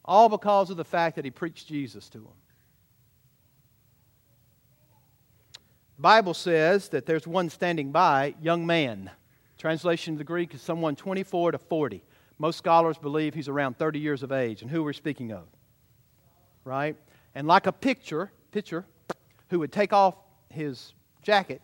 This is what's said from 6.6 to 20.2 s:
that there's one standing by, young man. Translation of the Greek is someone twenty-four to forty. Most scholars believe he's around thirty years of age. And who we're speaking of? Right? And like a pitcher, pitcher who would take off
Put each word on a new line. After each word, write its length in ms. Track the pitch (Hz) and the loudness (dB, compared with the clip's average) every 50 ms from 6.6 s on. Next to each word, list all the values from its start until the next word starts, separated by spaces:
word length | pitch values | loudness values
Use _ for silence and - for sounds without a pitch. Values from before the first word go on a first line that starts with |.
| 156 160 190 202 185 - | 4 4 2 2 0 -2
that 160 | - 143 120 | -6 -6 -2
there's 220 | - 160 160 151 170 | -2 -2 -2 -2 -4
one 240 | 165 190 180 160 | -2 -2 -2 -2
standing 400 | - - 185 175 170 160 143 135 | -4 -4 -2 -2 -2 -2 -4 -2
by, 420 | 139 156 - 170 147 135 139 147 - - | 2 4 4 4 4 4 2 -2 -4 -6
young 240 | 156 160 170 170 170 | -2 -2 -2 -2 0
man. 460 | 170 170 165 151 127 110 98 95 95 - _ _ _ _ _ _ _ _ _ | 0 0 0 0 -2 -4 -8 -12 -16 -18 _ _ _ _ _ _ _ _ _
Translation 560 | - 160 160 160 - 180 170 165 - 165 156 | -4 -4 -4 -2 0 -2 -2 -2 -2 -8 -8
of 20 | 147 | -8
the 60 | 151 | -8
Greek 320 | 147 170 175 170 156 - | -6 -6 -6 -6 -6 -8
is 60 | 135 - | -14 -8
someone 320 | - 165 165 165 156 143 | -8 -6 -4 -2 -4 -4
twenty-four 560 | - - 196 190 190 190 - - 175 170 170 | -4 -8 -8 -6 -6 -6 -6 -4 0 0 0
to 80 | 156 135 | 0 -2
forty. 440 | - - 180 160 147 123 104 90 - _ _ _ _ _ _ - | -4 -4 -2 -2 -2 -2 -4 -8 -18 _ _ _ _ _ _ -6
Most 180 | 151 160 165 - | -4 -4 -4 -2
scholars 400 | - 180 165 165 165 165 156 - | 0 4 4 6 6 4 0 -4
believe 380 | 143 143 143 156 156 151 143 | -6 -4 -4 -2 -2 -2 -4
he's 140 | 160 139 143 | -6 -8 -6
around 280 | 139 143 143 131 120 - | -4 -2 -2 -2 -2 -2
thirty 220 | 160 156 151 147 | -4 -2 -2 -2
years 240 | 151 151 147 127 139 | -4 -4 -4 -4 -4
of 80 | 127 | -4
age. 320 | 135 135 127 117 110 98 - | -4 -2 -2 -4 -4 -8 -10
And 80 | 123 | -8
who 120 | 151 165 156 | -6 -4 -4
we're 100 | 147 139 | -4 -6
speaking 380 | - - 160 139 - 127 113 | -6 -6 -8 -8 -6 -8 -10
of? 120 | 107 92 82 - _ _ _ _ _ _ _ _ _ _ _ _ _ _ _ _ _ _ _ _ _ _ - | -10 -12 -14 -18 _ _ _ _ _ _ _ _ _ _ _ _ _ _ _ _ _ _ _ _ _ _ -12
Right? 320 | 131 131 135 143 151 151 - _ _ _ _ _ _ - | -8 -6 -4 -4 -4 -6 -8 _ _ _ _ _ _ -12
And 120 | 131 143 156 | -6 2 6
like 200 | 170 196 - 190 | 6 6 6 4
a 40 | |
pitcher, 600 | - - - 269 254 - - - 156 151 185 202 _ _ _ _ | -4 -2 -2 -2 -2 -2 -6 -10 -8 -8 -8 -8 _ _ _ _
pitcher 340 | - 208 202 - 170 160 185 _ _ _ _ - - _ _ _ _ _ _ - | -8 -8 -8 -6 -10 -10 -10 _ _ _ _ -14 -14 _ _ _ _ _ _ -4
who 100 | 180 175 | -4 -4
would 120 | 156 139 | -4 -2
take 220 | - 196 208 190 - | -2 -2 0 2 4
off 220 | 202 196 190 175 - | 4 4 4 2 -2